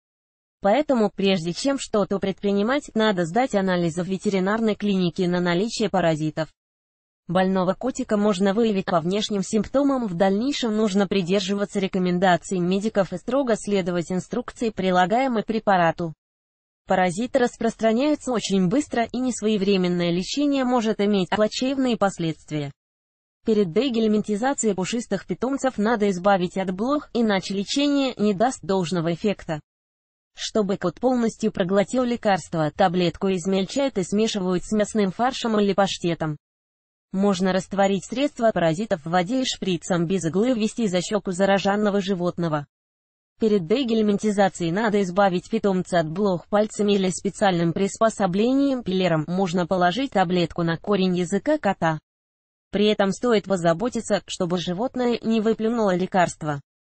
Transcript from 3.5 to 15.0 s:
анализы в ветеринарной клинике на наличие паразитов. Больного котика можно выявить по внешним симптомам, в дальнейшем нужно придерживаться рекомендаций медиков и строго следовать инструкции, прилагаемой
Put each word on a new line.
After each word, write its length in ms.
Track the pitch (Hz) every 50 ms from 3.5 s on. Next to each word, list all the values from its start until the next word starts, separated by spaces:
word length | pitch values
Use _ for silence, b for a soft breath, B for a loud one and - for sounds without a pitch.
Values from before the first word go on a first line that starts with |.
| -
анализы 480 | 202 190 190 185 175 175 170 156 175 175
в 20 |
ветеринарной 680 | 175 190 185 - 208 196 190 185 190 208 226 226 220 202
клинике 500 | - - 208 196 190 185 175 165 - 190
на 140 | 175 180 180
наличие 500 | 175 180 170 175 202 233 - - 220 190
паразитов. 580 | - 190 175 165 160 147 156 156 147 - 156 - _ _ _ _ _ _ _ _ _ _ _ _ _ _ _
Больного 480 | - 170 185 190 185 190 190 185 170 185
котика 420 | - - 254 262 - 254 - 220
можно 380 | 208 208 208 208 180 196 202 190
выявить 320 | 220 240 226 208 190 185
по 140 | - 190 170
внешним 420 | 151 175 190 208 208 - 214 202 185
симптомам, 640 | - - 220 196 - - 262 285 277 277 262 240
в 80 | 208 180
дальнейшем 640 | 170 196 196 196 202 233 277 285 - - 226 214
нужно 320 | 214 220 220 185 202 202 -
придерживаться 720 | 196 196 180 160 185 208 196 180 202 202 202 196 - 208
рекомендаций 800 | 190 185 - 190 180 180 175 180 185 185 175 165 - - 196 180
медиков 520 | 175 175 190 202 196 220 - 202 190 - 190
и 60 | 175
строго 380 | - - 233 277 285 240 220
следовать 560 | 190 - - 202 196 180 175 175 175 160 - 185
инструкции, 580 | 185 170 - - 240 247 - - - 247 226
прилагаемой 720 | - - 190 190 180 180